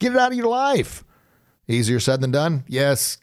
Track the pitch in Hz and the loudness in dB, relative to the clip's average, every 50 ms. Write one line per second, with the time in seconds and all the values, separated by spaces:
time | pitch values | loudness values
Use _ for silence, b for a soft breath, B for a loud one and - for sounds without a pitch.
0 | - 247 247 262 247 254 254 247 240 233 233 254 269 277 277 202 - - - - | -2 0 2 2 2 2 0 0 0 0 0 0 0 2 2 0 0 -2 -8 -16
1 | - b b b b b b b b b b b b - 113 120 117 110 123 120 | -20 b b b b b b b b b b b b -2 0 0 0 0 0 0
2 | - - 131 135 131 127 127 143 151 170 165 139 127 - - 131 139 143 139 - | 0 0 0 0 0 0 0 0 0 0 -2 -2 -4 -4 -4 0 0 0 0 0
3 | - - - - | -2 -4 -6 -8